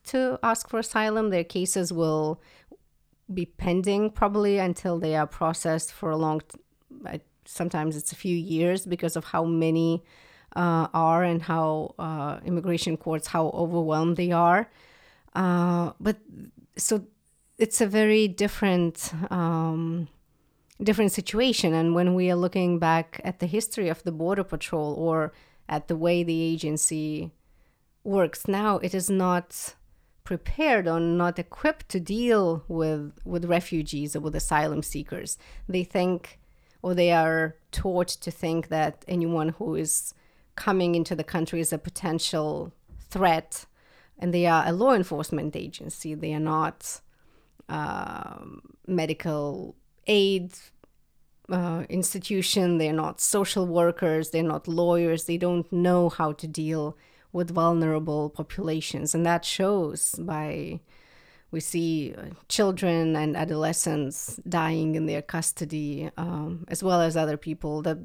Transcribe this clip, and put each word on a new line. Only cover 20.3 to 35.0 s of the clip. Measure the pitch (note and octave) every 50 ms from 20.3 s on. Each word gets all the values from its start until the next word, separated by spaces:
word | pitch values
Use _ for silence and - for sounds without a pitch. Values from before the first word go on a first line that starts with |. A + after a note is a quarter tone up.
| _ _ _ _ _ _ _ _ _ -
different | G3+ G#3+ G#3+ A3+ G#3+ G3
situation. | - G3+ F3+ - - G#3+ B3+ C4 A3+ - - E3+ D#3+
And | D#3+ E3 E3+ E3+
when | F3 F3+ F3+ F3+
we | F#3 F3+ F3+
are | F3
looking | F3 F3+ F3+ - F#3+ F3+ F3 F3 E3
back | E3+ D#3+ D#3+ E3 D#3+ - - - -
at | F#3 F3+ -
the | F3+
history | E3+ F3+ A3 A3 - - A3+ F#3+ E3
of | D#3+ - -
the | F3+
Border | D#3+ D#3 E3 F3+ G3 G3 F#3
Patrol | - D#3+ D3 - - F3 D3+ D3+ D3 C#3+
or | - E3 E3 D#3+ D#3+ D#3 D3+ - - - _ _ _ _
at | - D#3 D3+ -
the | - E3+
way | D#3+ E3 E3+ F3 F3 F3
the | E3+ E3 E3
agency | E3 E3 E3 D#3+ D#3+ D3+ D3+ D3+ - - D#3+ D#3 D3+ D3+ D3+ D3+ E3 D#3+ - _ _ _ _ _ _ _ _ _ _ _ _ _ -
works | G3+ G3 G3 F3 E3 - - -
now, | - F#3+ G3+ G#3+ G#3+ G3
it | - - F3+ -
is | F#3+ F3 -
not | G3 F#3+ F#3 F3+ F3+ F3 F3+ - - - - - - _ _ _ _ _ _ _ _ _ -
prepared | - F#3 E3 - - - - D#4+ D4+ A#3+ G#3 F3+
or | E3 E3 E3
not | E3+ E3+ E3+ F3 F3 F3 F3
equipped | - E3+ - - - - D4+ D#4+ - - -
to | - F#3+
deal | E3 F3+ G3+ A3+ A#3+ A#3+ A3+ G#3 F#3+ E3 E3 D#3 -
with, | - E3+ E3 D#3+ D#3 D#3 D3+ D3 D3 - - -
with | - F3+ E3+ E3+
refugees | F3 E3+ F3 - - F3 D#3+ D3+ - D3+ C#3+ D3 D3 -
or | D#3
with | D3+ D#3 D#3
asylum | D3+ - - D#3 D3+ D3+ D#3 D3 D#3
seekers. | D3 - - C#3+